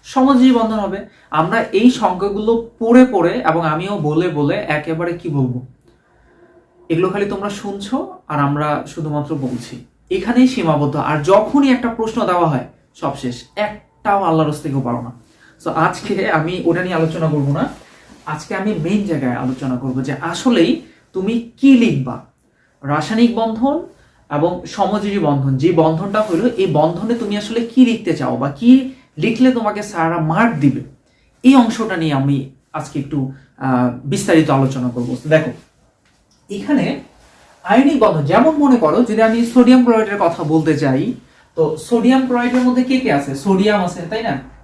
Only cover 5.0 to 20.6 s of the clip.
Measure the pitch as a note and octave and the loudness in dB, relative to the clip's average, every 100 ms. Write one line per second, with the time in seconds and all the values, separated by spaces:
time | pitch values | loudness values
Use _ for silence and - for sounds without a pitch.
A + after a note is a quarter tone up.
5 | F3 E3+ E3+ C#3+ B2+ A#2+ - _ _ _ | -4 -6 -6 -2 -2 -4 -12 _ _ _
6 | _ _ _ _ _ _ _ _ _ E3 | _ _ _ _ _ _ _ _ _ -2
7 | F#3 G3+ G3+ G3 G3+ - G3+ G3+ - C4+ | -2 -2 -4 -4 -8 -8 -10 -10 -6 -6
8 | F#4+ - - D3 C#3+ D3 D3+ D3 - - | -6 -14 -8 -2 0 0 -2 -4 -6 -10
9 | D3+ D3 C#3+ D3+ C3 B2 - A#2+ - _ | -6 -6 -4 -6 -6 -8 -10 -18 -20 _
10 | _ F#3 G3+ B3 B3+ A3 E3 D3 C#3+ D3 | _ -4 -2 2 2 2 0 0 0 -2
11 | - D3+ D3 G3+ A3 C#4+ C#4 B3 A#3+ A3+ | -2 -2 4 4 4 2 2 2 -2 -4
12 | A3 A#3+ F#3+ F3 E3 C3 - _ _ - | -4 -2 0 2 2 0 -4 _ _ -8
13 | D3 C#3 B2 A#2+ - - G#3 G#3 _ _ | -8 -6 -8 -10 -12 -6 -6 -6 _ _
14 | G#3+ G3+ F3+ D#3+ D3+ D3 D3 C3+ B2 A#2+ | -2 0 0 0 0 -4 -4 -4 -4 -6
15 | A#2+ - _ _ _ _ E3+ D#3 F3 F3 | -8 -16 _ _ _ _ -8 -2 -2 -2
16 | - G3 G#3 E3 D#3+ F#3 - E3+ F#3 E3+ | -6 -4 0 -2 -2 -2 -2 -2 -2 -2
17 | D#3+ E3+ D#3+ D3 C#3 D#3 C4+ - - - | -2 -2 -2 0 -2 -2 -4 -8 -20 -20
18 | _ - - D3+ - G3 G3+ F#3 D#3+ G#3 | _ -18 -12 -12 -8 -6 -4 -4 -2 -2
19 | G3 D3+ B2+ B2 C3 B2+ C3+ B2 C3+ B2+ | -2 -2 -2 -4 -6 -4 -4 -4 -4 -4
20 | B2 C#3 E3 - C4 G#3+ | -6 -6 -8 -4 0 2